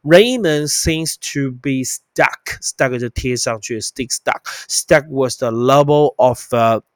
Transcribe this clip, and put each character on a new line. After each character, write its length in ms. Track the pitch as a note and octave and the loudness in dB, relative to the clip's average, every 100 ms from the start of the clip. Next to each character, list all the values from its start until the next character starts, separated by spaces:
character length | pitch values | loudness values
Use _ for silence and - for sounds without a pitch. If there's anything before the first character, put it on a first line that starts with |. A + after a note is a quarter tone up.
Raymond 640 | D3+ F3 A#3+ B3+ F3 D3 D3 | 4 6 6 2 0 0 -2
seems 460 | - E3+ D#3+ D#3+ - - | -2 -2 -2 -4 -8 -8
to 200 | D3 C3+ | -4 -4
be 300 | B2+ C#3+ C3 B2 - _ - | -4 -4 -4 -4 -8 _ 0
stuck，stuck 840 | C#3 - - - - - C3+ B2 | 0 -2 -12 -10 -10 -2 -2 -2
就 100 | A#2+ | -6
贴 260 | - C3 B2 | -4 -4 -2
上 240 | B2 A2 | -4 -6
去， 180 | - A2+ | -6 -8
stick 280 | - - A2+ | -8 -8 -8
stuck。 300 | - - - - - - | -4 -4 -4 -8 -14 -6
Stuck 380 | - - D#3+ D3+ | -6 2 2 2
was 280 | C3+ B2+ - | -2 -2 -2
the 140 | A#2+ | -4
level 640 | A2+ B2+ C#3+ C#3+ D3 D3 - | 0 2 4 4 4 2 4
of, 240 | B2+ A#2+ - | 2 2 -2
uh, 300 | A#2 A2+ A2 - | 2 2 2 -4